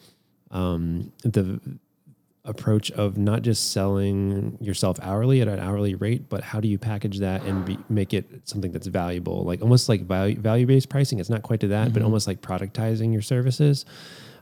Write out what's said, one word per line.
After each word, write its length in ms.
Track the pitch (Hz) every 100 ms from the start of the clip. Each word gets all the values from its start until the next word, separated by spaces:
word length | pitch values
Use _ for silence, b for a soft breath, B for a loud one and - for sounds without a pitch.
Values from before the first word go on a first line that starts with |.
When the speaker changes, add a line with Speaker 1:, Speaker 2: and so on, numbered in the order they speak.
| b b b _ _
Speaker 1:
um, 580 | 92 90 85 85 85 - -
the 360 | 117 104 92 98 - - _ _ _ _ _ _
approach 480 | - 107 - 107 -
of 260 | - 101 101
not 240 | 101 110
just 300 | 117 107 -
selling 840 | 104 98 98 98 98 98 98 104 -
yourself 400 | 104 92 98 87
hourly 380 | 92 101 123 135
at 80 | 107
an 100 | 98
hourly 380 | 95 101 101 95
rate, 320 | 104 120 -
but 160 | 98
how 160 | - 107
do 80 | 107
you 100 | 98
package 400 | 110 101 104 98
that 240 | 95 92
and 220 | 98 95
be, 120 | 92 - -
make 260 | 104 95
it 100 | 101 - -
something 260 | - 101 95
that's 160 | 82 95
valuable, 560 | 92 87 90 87 90
like, 180 | 87 90
almost 260 | 110 123 -
like 140 | 104
value, 360 | 92 92 98 113
value-based 500 | 107 117 127 135 -
pricing. 300 | 139 135 110
It's 120 | 87
not 120 | 113
quite 160 | - 110
to 80 | 101
that, 240 | 104 120
but 40 | 110
Speaker 2:
Mm-hmm. 40 |
Speaker 1:
almost 240 | 110 110 101
like 120 | 92
productizing 720 | - 92 95 - 113 110 113
your 100 | 110
services. 600 | 104 127 131 123 147 139 B B B B B B